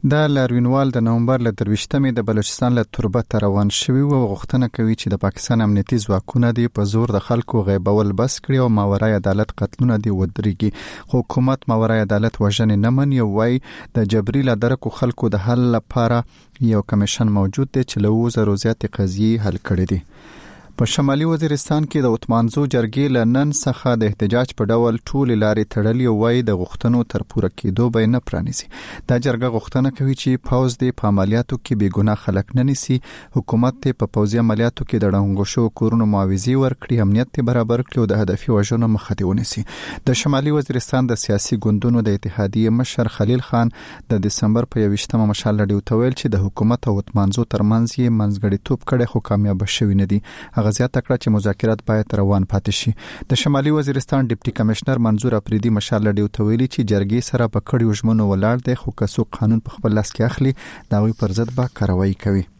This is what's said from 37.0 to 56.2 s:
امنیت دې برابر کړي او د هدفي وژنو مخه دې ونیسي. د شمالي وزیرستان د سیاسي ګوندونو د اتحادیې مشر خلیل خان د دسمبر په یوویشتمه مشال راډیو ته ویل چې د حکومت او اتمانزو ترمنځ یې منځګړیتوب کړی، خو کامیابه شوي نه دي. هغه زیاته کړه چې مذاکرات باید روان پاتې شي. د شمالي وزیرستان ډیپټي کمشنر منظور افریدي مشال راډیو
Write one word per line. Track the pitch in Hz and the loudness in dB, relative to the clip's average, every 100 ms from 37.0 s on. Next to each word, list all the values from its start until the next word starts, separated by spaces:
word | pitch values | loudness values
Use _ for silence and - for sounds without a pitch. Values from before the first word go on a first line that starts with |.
| 101 | 2
امنیت | 104 127 | 2 0
دې | - 120 | -2 0
برابر | 123 113 120 127 | 2 2 0 0
کړي | - | 0
او | 110 | 2
د | 104 | 2
هدفي | 98 101 - 107 | 0 -2 0 0
وژنو | 101 113 113 107 | 2 0 2 0
مخه | - 98 | -2 -2
دې | 92 | 0
ونیسي. | 98 117 - - - - - - | 0 -2 -4 -6 -10 -12 -6 -2
د | 123 | 0
شمالي | 151 139 143 151 | 0 0 2 0
وزیرستان | 135 127 - 131 127 | 0 -2 0 0 0
د | 113 | -2
سیاسي | - 101 - 113 110 | 0 -2 0 -2 0
ګوندونو | 104 120 120 110 | 0 2 2 2
د | 101 | -2
اتحادیې | 104 - 98 107 110 117 | -4 -2 -2 0 2 2
مشر | 127 - 110 - | 0 -2 -2 0
خلیل | 107 127 - | 0 0 0
خان | 117 117 - - - - | 0 0 -2 -20 -20 -2
د | 110 101 | 0 0
دسمبر | - 104 113 120 117 | 0 2 2 0 0
په | 104 | 0
یوویشتمه | 101 - 117 107 | 0 -2 0 0
مشال | 104 113 104 101 | 0 0 0 2
راډیو | 101 - | 0 0
ته | 113 | 0
ویل | 123 127 | 0 0
چې | 135 104 | -2 0
د | 98 | -2
حکومت | - 113 120 - | 0 0 0 0
او | 101 | -2
اتمانزو | - 107 98 101 117 107 | -2 0 0 0 -2 0
ترمنځ | 104 110 117 - | 2 2 0 0
یې | 123 113 | 0 2
منځګړیتوب | 104 101 104 98 - 127 - | 0 0 -2 -2 -2 -4 0
کړی، | 131 120 117 | 0 0 -2
خو | - | -2
کامیابه | 101 104 92 98 - | 0 0 0 -2 0
شوي | 107 98 | 2 2
نه | 95 | 2
دي. | 101 - - - - | 0 -4 -20 -6 -2
هغه | 107 | 0
زیاته | 110 127 135 | 0 0 -2
کړه | - 123 | -2 -2
چې | - | 2
مذاکرات | 107 101 98 110 107 - | 0 0 0 -2 -2 0
باید | 107 104 104 | -2 0 0
روان | 98 101 95 | 2 2 2
پاتې | 98 - 104 | 0 -2 -2
شي. | - - - - - | -2 -4 -8 -16 -4
د | 127 | 0
شمالي | 160 143 143 151 | 2 2 2 0
وزیرستان | 139 135 - 139 127 | 0 -2 0 0 0
ډیپټي | 113 - - | -2 -4 0
کمشنر | 110 107 - 131 113 | 0 0 -2 0 2
منظور | 107 123 110 | 2 2 -2
افریدي | - 107 113 107 | 0 0 2 0
مشال | - 110 104 | 0 0 2
راډیو | 101 | 2